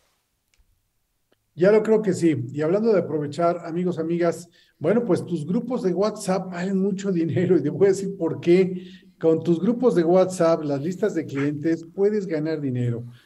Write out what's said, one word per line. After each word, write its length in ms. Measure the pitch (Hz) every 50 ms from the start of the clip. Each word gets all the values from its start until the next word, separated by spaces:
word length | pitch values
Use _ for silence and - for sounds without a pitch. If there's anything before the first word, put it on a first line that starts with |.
| _ _ _ _ _ _ _ _ _ _ _ _ _ _ _ _ _ _ _ _ _ _ _ _ _ _ _ _ _ _ _
Ya 160 | 151 175 196
lo 140 | 214 214 214
creo 180 | 214 220 214
que 120 | 214 190 170
sí. 320 | - 170 165 147 123 120 -
Y 120 | - 147
hablando 300 | 151 156 185 214 220 233
de 60 | 214 180
aprovechar, 640 | 139 135 151 156 147 143 143 175 170 170 175 170 170
amigos, 340 | 165 156 175 180 180 165 147
amigas, 480 | 160 160 170 170 175 170 165 165 - - _ _ _ _ _ -
bueno, 240 | 143 160 208 240 233
pues 200 | - 170 - -
tus 220 | - 175 156 147
grupos 380 | 156 190 240 233 - 262 202 170
de 100 | 185 170
WhatsApp 560 | 175 202 214 208 - - 180 185 190 175 185
valen 300 | 175 175 180 196 196 190
mucho 320 | 190 202 190 190 196 202
dinero 440 | 185 170 165 160 127 175 180 175 185
y 60 | 160
te 80 | 139 147
voy 160 | 147 147 190
a 40 | 202
decir 260 | 190 190 196 185 - -
por 220 | 170 160 147 -
qué. 420 | - 170 175 190 190 180 - - - - - - - - _ -
Con 240 | - 165 160 156 -
tus 160 | 170 175 165
grupos 340 | 180 220 240 240 254 240 180
de 80 | 175
WhatsApp, 640 | 165 160 180 185 185 180 - - 170 165 165 160 151
las 180 | 147 143 139
listas 320 | 139 180 185 - 220 202 -
de 100 | 160 139
clientes, 640 | 120 123 139 139 147 151 147 151 165 165 165 - - -
puedes 320 | 190 196 208 214 214 190
ganar 340 | 156 160 151 151 160 160 147
dinero. 440 | 143 135 123 123 123 120 117 117 120 - - - _